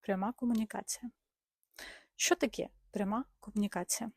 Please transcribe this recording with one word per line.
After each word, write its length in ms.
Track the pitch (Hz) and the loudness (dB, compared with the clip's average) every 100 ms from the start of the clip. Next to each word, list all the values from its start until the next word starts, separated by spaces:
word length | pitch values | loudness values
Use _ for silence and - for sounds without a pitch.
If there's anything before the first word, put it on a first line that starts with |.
Пряма 300 | - 190 196 | 0 0 0
комунікація. 800 | 247 240 226 220 226 - - 247 - _ _ _ _ _ - - - - _ | 0 2 2 2 -4 -4 -6 -8 -14 _ _ _ _ _ -16 -16 -16 -20 _
Що 200 | - 339 | 4 4
таке 320 | 254 - - - _ | 2 0 -6 -8 _
пряма 340 | 208 196 214 269 _ | -2 0 0 -4 _
комунікація? 720 | - 214 208 - 180 - 226 | -6 0 0 0 -2 -2 -4